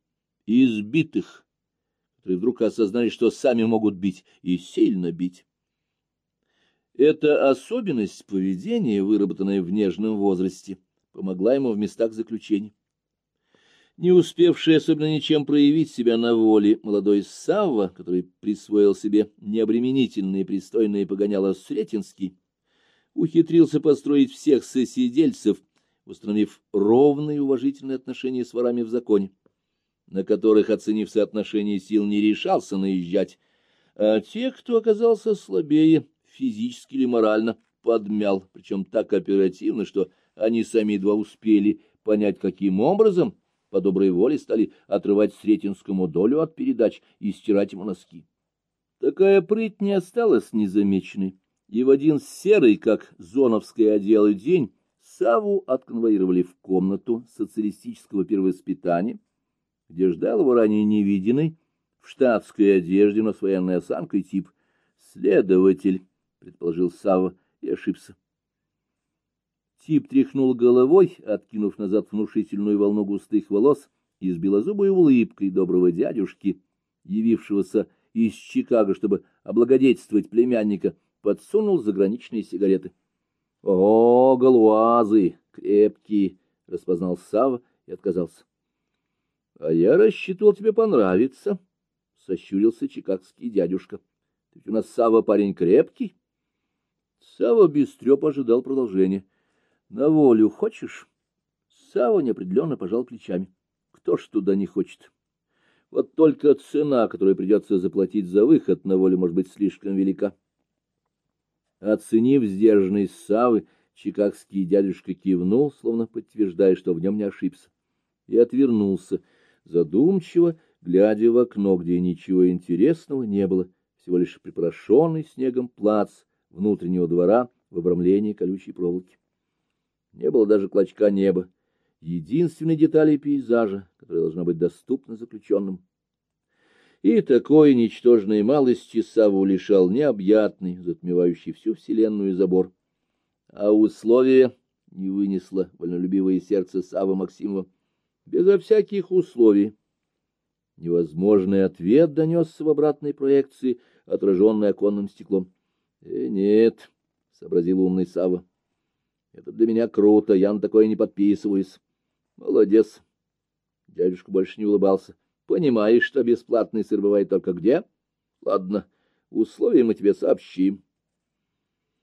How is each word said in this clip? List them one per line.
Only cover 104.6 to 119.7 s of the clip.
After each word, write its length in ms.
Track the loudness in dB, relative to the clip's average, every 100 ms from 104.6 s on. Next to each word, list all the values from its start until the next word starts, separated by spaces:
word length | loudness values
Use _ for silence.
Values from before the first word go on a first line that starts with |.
| -4
хочет? 460 | -6 -8 -12 _ _ _ _ _ _ _ _ _
Вот 260 | -8 -6 2
только 380 | 2 2 0 0
цена, 520 | -2 -4 -2 0 -2
которую 280 | 0 0 0
придётся 440 | 0 -2 0 -4
заплатить 480 | -2 -2 -4 -4 -2
за 180 | 2 4
выход 380 | 4 2 -4 -2
на 120 | 0
волю, 200 | 2 0
может 180 | 0 -2
быть 160 | -6
слишком 440 | -4 -6 -6 -6 -4
велика». 400 | -2 -2 -6 -8 _ _ _ _ _ _ _ _ _ _ _ _ _ _
Оценив 640 | -2 -2 0 0 2 2
сдержанность 760 | 0 2 4 4 2 0 -4 -6 -4
Саввы, 420 | 0 2 0 -2 _ _
чикагский 720 | _ -10 -4 -4 -4 _ -8 -2
дядюшка 480 | 0 0 -4 -12
кивнул, 580 | -8 -2 -2 0 0 -2
словно 360 | -4 -6 -4 -6
подтверждая, 680 | -10 -10 -4 -4 2 2 2
что 180 | -2
в 60 | -4
нём 180 | -4 -4
не 60 |
ошибся, 460 | -6 -6 -8 -10 _ _ _ _ _ _ -2
и 100 | 2
отвернулся, 840 | 2 2 0 0 0 -4 -6 -10 _ _ _ _
задумчиво 920 | _